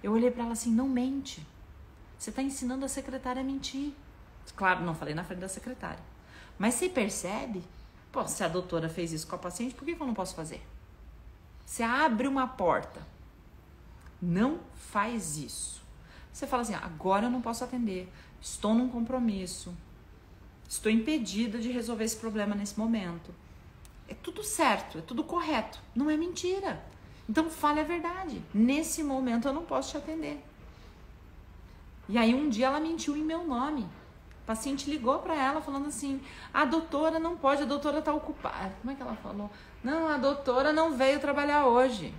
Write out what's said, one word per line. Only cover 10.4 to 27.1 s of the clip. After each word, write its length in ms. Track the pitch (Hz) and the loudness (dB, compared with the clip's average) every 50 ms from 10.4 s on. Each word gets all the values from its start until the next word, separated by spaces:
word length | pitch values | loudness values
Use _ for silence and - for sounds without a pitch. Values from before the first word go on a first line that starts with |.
| 160 156 117 - - - - - - - - - - - - - - - - - - - - - - | -8 -8 -8 -12 -14 -16 -18 -18 -18 -20 -20 -20 -20 -20 -18 -18 -20 -20 -20 -20 -20 -20 -20 -20 -14
Você 160 | - - - | -12 -2 0
abre 460 | 226 226 240 269 311 311 226 214 262 277 | 2 2 4 6 6 4 4 4 2 2
uma 180 | 269 277 254 | 2 2 0
porta. 580 | 247 - - 196 170 135 92 - - - - - - - - - - - - - - - - - - - - - - - - - - - - | 0 0 2 4 4 4 4 0 -4 -12 -14 -16 -16 -18 -20 -20 -20 -20 -20 -20 -20 -20 -20 -20 -20 -20 -20 -20 -20 -20 -18 -20 -20 -10 -4
Não 400 | 180 175 170 185 220 269 320 339 - - - | 0 2 4 4 4 4 2 -2 -6 -12 -18
faz 600 | - - - - 208 202 233 240 226 185 160 147 | -16 -16 -2 0 0 0 2 0 -2 -4 -4 -6
isso. 460 | 156 139 113 - - - - - - - - - - - - - - - - | -6 -6 -8 -8 -8 -8 -10 -10 -14 -16 -18 -20 -20 -20 -20 -20 -20 -20 -16
Você 140 | - - 285 | -10 -8 -4
fala 160 | 247 269 247 | 0 0 0
assim, 120 | 240 220 196 | 0 0 -4
"Agora 520 | - - 185 165 156 - 185 190 202 220 | -4 -6 -8 -10 -2 2 4 4 4 4
eu 40 | 247 | 2
não 100 | 247 254 | 0 0
posso 220 | 226 233 233 - 254 | -2 -2 -4 -4 -4
atender. 440 | 247 254 254 240 208 190 180 180 180 - - - - - - | -4 -2 0 0 0 0 -2 -6 -8 -14 -18 -20 -20 -20 -14
Estou 340 | - - - - - 208 220 | -12 -12 -10 -2 2 4 6
num 140 | 233 254 254 | 6 4 4
compromisso. 840 | 240 240 233 226 262 254 240 226 202 190 185 180 - - - 180 175 170 - - - - - - - - - - - - - - - - - - | 0 -2 -2 0 0 2 2 2 2 0 -4 -6 -8 -10 -10 -10 -12 -12 -14 -18 -20 -20 -20 -20 -20 -20 -20 -20 -20 -20 -20 -20 -20 -20 -14 -8
Estou 240 | - - - 214 | -8 -2 2 4
impedida 680 | 220 226 220 311 311 311 226 180 185 208 233 240 202 233 | 4 6 4 4 0 0 0 -2 0 0 0 0 -2 -2
de 140 | 220 247 | -2 -2
resolver 320 | 247 247 220 226 240 214 220 | -2 -2 -2 -2 -2 -2 -2
esse 120 | 226 - | -2 -2
problema 380 | - - 226 208 214 202 202 208 | -4 -4 -4 -2 0 0 0 0
nesse 240 | 202 202 202 - 214 | -2 -2 -4 -2 -2
momento." 560 | 220 226 226 220 190 175 170 170 - - - - - - - - - - - - - - - - - | 0 2 2 0 0 -4 -6 -8 -10 -14 -18 -18 -20 -20 -20 -20 -20 -20 -20 -20 -20 -20 -20 -20 -14
É 80 | - 208 | -14 -14
tudo 300 | - - 349 370 415 415 | -10 -10 -10 -8 -6 -6
certo, 540 | - - - 320 254 208 190 - - - 160 | -4 2 4 4 4 4 2 0 -8 -10 -12
é 20 | |
tudo 240 | 160 - 247 233 311 | -10 -6 -4 -4 -4
correto. 560 | - 330 349 330 302 302 226 220 - - - - - - | 0 0 -2 0 2 0 0 0 -2 -10 -16 -18 -6 -2
Não 120 | 226 277 302 | 0 2 2
é 80 | 302 | 2
mentira. 640 | 302 330 359 339 - - 359 381 392 392 339 170 151 - - - - - - | 2 0 -2 -4 -2 -2 0 0 0 -2 -4 -4 -6 -10 -16 -18 -20 -20 -20